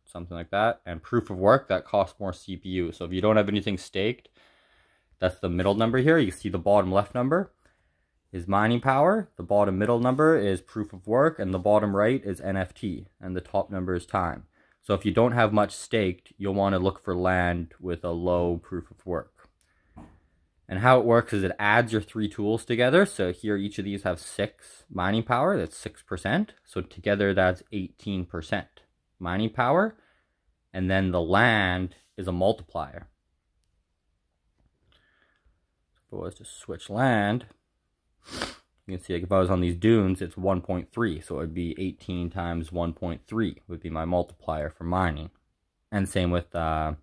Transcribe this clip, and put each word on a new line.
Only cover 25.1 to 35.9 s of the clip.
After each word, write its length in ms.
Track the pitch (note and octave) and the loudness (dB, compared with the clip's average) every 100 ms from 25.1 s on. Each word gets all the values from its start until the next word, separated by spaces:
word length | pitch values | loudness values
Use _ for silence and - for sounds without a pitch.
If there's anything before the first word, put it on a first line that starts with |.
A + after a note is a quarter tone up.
| A2 | 0
power, 340 | A2+ B2 D#3+ F#3 | 0 0 0 0
that's 180 | D#2+ - | -4 -8
six 280 | - - | -14 -14
percent. 500 | - F#2 G2 D#3 G#3+ - | -10 -8 -2 -2 -2 -8
So 180 | _ F#2+ | _ -10
together, 520 | F2+ - G2+ G2+ G2+ | -10 -6 -2 2 2
that's 300 | F#2+ F#2 F2+ - | 4 2 0 -6
eighteen 540 | G#2 F#2 _ - F#2+ F2+ | -10 -10 _ -8 -6 -6
percent 420 | E2+ E2 G2+ D2+ - _ _ _ - | -10 -6 -6 -8 -18 _ _ _ -10
mining 320 | F2 F#2+ A2 | -6 -2 -4
power. 480 | A2 B2 E3 A3 - _ _ _ _ _ _ _ | -2 0 2 0 -4 _ _ _ _ _ _ _
And 160 | F#2+ F#2 | -4 0
then 220 | F#2+ F#2+ | 2 2
the 120 | F2+ | 0
land 720 | E2 F#2+ A#2+ A2 F#2 F2+ F#2 - _ - | 2 4 4 4 0 -2 -6 -10 _ -10
is 120 | F#2 | -6
a 40 | |
multiplier. 760 | F2+ F#2+ A2 - - C#2 E2 - _ _ _ _ _ _ _ _ _ _ _ _ _ _ _ _ _ _ _ _ _ _ _ _ _ _ _ _ | 0 0 0 -6 -10 -10 -12 -20 _ _ _ _ _ _ _ _ _ _ _ _ _ _ _ _ _ _ _ _ _ _ _ _ _ _ _ _